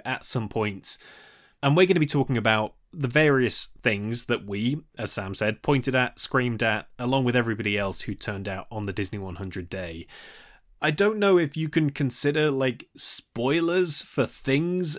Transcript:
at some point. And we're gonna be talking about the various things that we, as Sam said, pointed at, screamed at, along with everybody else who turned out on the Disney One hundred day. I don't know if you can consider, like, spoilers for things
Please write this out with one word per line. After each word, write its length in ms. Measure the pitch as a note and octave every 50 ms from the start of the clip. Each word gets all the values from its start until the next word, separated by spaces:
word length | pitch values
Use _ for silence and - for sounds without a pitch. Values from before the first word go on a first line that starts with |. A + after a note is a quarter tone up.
| -
at 200 | A#2+ C3 A#2+ -
some 240 | - - B2 A2+ G2+
point. 480 | - A#2 G#2+ G#2+ G2 F#2+ - - - - - - - - - - - - _ _ _ _
And 160 | - C#3 C#3+
we're 100 | E3 F#3+
gonna 120 | F3+ F#3+ E3+
be 80 | D#3
talking 320 | C#3+ - D3 C3 - C3+ A#2
about 360 | G#2 A2 A2 G#2+ A2 - - _ _ _ -
the 140 | F3 C#3+
various 640 | B2+ A#2+ D3+ D#3 D3+ C#3+ C3+ B2+ A2+ - - - - - - -
things 420 | B2 G#2+ G2+ G#2 G#2+ A#2 A#2+ -
that 220 | - A#2+ A2 -
we, 340 | G2+ G2+ G2+ A2 B2 C#3 D#3 - _ _ -
as 140 | A2+ G#2 -
Sam 220 | - G2 F#2+ G2
said, 280 | - G#2+ G#2+ A2 - -
pointed 320 | - D3 C#3 A#2 C#3 B2+
at, 240 | C3 B2+ - - -
screamed 420 | - - - C3 B2 B2 A#2 A2 A#2+
at, 260 | A2+ G#2+ G#2 - - - -
along 240 | B2 B2 C3 C3+ C3
with 120 | B2 A#2
everybody 420 | B2 A#2+ A2+ A2 G2 F#2+ G#2+ G2+ G2+
else 220 | G2+ G2 F#2 -
who 140 | - - G2+
turned 340 | - - - G#2 G2 G2 G2+
out 180 | F#2+ F#2+ - -
on 160 | - G#2+ G#2
the 80 | G2+ F#2
Disney 260 | G2+ G2+ F#2 - G#2
One 180 | G2 F#2+ F2
hundred 320 | E2+ G2 F#2+ F2+ G2+ F2+ F2+
day. 400 | - F#2+ F#2 E2+ E2 E2+ F2 - - - - - - - - - - - _ _ - _ -
I 80 | D3+
don't 280 | D#3 D3+ G3 G#3 A3 G#3+
know 200 | G3+ G3+ F#3+ F3+
if 180 | E3+ D3 -
you 120 | D#3 D#3+ D3+
can 220 | - E3+ D#3 D3
consider, 600 | C#3+ - D3 C3 - - - C#3+ D3 D#3 D3+ D3+
like, 380 | C#3 C3 C3+ C3 B2 - - _ _
spoilers 1080 | - - - - - - _ _ A2+ A#2 B2+ D3 E3+ E3 E3 F3 F#3 F#3 E3+ D#3 - -
for 240 | - - - B2
things 680 | - - - - - C3+ C#3+ E3 F3 F3+ F3+ F3+ D#3+ D3